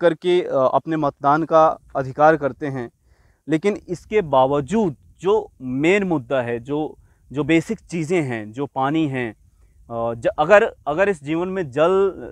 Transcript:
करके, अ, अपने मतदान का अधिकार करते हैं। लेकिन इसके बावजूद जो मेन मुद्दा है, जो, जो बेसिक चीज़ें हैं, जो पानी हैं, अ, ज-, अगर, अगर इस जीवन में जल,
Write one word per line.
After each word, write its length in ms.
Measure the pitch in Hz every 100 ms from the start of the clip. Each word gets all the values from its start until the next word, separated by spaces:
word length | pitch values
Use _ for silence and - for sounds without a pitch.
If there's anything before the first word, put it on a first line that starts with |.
करके, 420 | 170 160 180 180
अ, 280 | - 139 131
अपने 220 | 139 160 160
मतदान 460 | 143 - 139 151
का 360 | 160 165 160 - _ 139
अधिकार 400 | 131 131 156 156
करते 300 | 139 120 147
हैं। 240 | 135 120 _ _ _ _ _ -
लेकिन 280 | 156 202 208 -
इसके 320 | 175 - 214
बावजूद 760 | 165 135 131 143 131 214 190 131 _ -
जो 300 | 175 214 - -
मेन 420 | 131 131 156 208
मुद्दा 380 | 190 156 117 135
है, 180 | 117 117
जो, 360 | 120 147 151 - _ _ -
जो 120 | 131
बेसिक 360 | 147 165 156 220
चीज़ें 420 | - 175 151 180
हैं, 300 | 139 117 104
जो 140 | 113 143
पानी 420 | 135 131 160 151
हैं, 260 | 131 117 101 _ _ _ _ -
अ, 240 | 117 117
ज-, 120 | 117 160
अगर, 480 | - 156 208 226 - 139
अगर 220 | 151 202
इस 160 | 165
जीवन 240 | 139 165 185
में 220 | 190 151
जल, 420 | 123 170 190 196 143 110